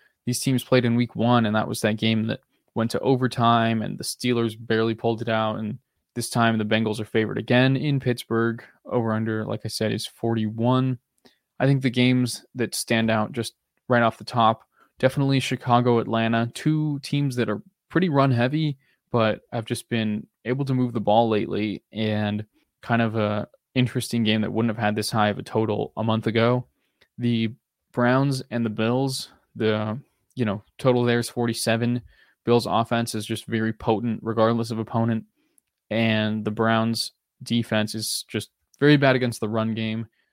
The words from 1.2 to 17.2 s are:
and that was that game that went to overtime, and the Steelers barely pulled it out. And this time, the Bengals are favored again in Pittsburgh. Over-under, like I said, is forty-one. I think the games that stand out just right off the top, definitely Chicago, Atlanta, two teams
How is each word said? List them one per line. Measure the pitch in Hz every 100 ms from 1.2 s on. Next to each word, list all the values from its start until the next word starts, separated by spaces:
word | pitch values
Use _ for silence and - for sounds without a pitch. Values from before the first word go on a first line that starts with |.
| 113 123 110
and | 107
that | -
was | 107
that | 107 107
game | 113 110 110
that | - _ _ _ -
went | 113
to | -
overtime, | - 131 127 - 117 117 113 113
and | 104 101
the |
Steelers | - - 123 117 117 110
barely | 113 113 113
pulled | 113 117 113
it | 117
out. | 113 110 107
And | 110 131 _ _ _
this | - 120
time, | 123 117 110
the |
Bengals | 107 110 110 107
are | 104
favored | 113 107 104
again | 113 123 131 135
in | 147 139
Pittsburgh. | 131 120 - 113 113 117 - _ -
Over-under, | 123 113 110 110 110 107
like | 110 113
I |
said, | - 110
is | 107 -
forty-one. | - 117 113 107 113 117 127 131 127 _ _ _ _ _ -
I | 135
think | 139
the | 131
games | 117 123 127 120 - -
that | 123 110 -
stand | - 113 113
out | 110 107
just | - 113 - _ _ -
right | 123
off | 117 -
the |
top, | - 123 110 113 _ _ _ -
definitely | 131 - 139 135
Chicago, | - 127 - 120 120 117
Atlanta, | 113 113 113 117 117
two | - 156 156 151 143
teams | - 147